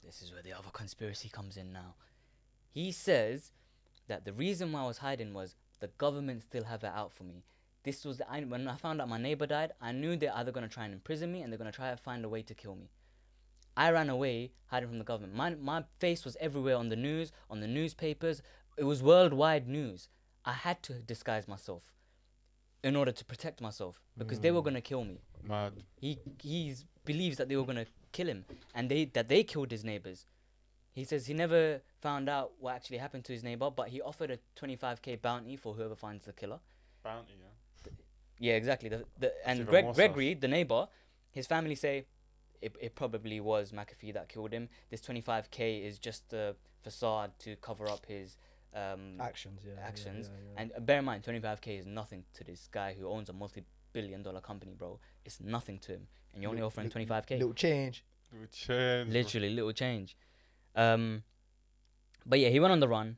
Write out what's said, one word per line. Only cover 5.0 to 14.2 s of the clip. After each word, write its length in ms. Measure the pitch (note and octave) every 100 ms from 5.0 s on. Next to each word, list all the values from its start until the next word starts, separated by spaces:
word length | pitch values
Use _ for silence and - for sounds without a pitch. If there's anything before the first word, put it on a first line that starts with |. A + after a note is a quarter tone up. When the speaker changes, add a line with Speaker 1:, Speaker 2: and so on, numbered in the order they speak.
| C#3 C3+ G#2+
Speaker 1:
was 220 | G2 F#2 - _ -
the 80 | G2
government 560 | - C#3+ C#3+ C#3 A#2+
still 200 | - B2
have 200 | A2 A2+
it 80 | G#2+ F#2+
out 160 | G#2
for 120 | -
me. 200 | F2+ F2 - _ _ _
This 220 | C#3 C#3 C#3+
was 120 | B2+
the, 120 | -
I, 100 | C#3+
when 260 | C3+ B2 C3
I 80 | B2
found 240 | E3 D#3
out 80 | B2
my 80 | A2+
neighbor 280 | B2+ D3+ D3
died, 280 | D3 D#3 -
I 100 | A#2
knew 240 | B2+ D#3 F3
they're 180 | D3 A2
either 160 | A#2+
gonna 180 | B2 A2
try 160 | A#2+ G#2+
and 80 |
imprison 380 | F#2+ - D#3 E3+
me 100 | F3+
and 100 | B2+
they're 60 | A2
gonna 140 | A2
try 200 | - C3
to 60 | B2
find 260 | - A#2+
a 60 | A2+
way 120 | A2
to 100 | A2
kill 220 | A2 G#2+ F#2
me. 160 | F#2 _ _ _ _ _ _ - - -
I 160 | D#3+
ran 180 | E3 D3+
away, 420 | C3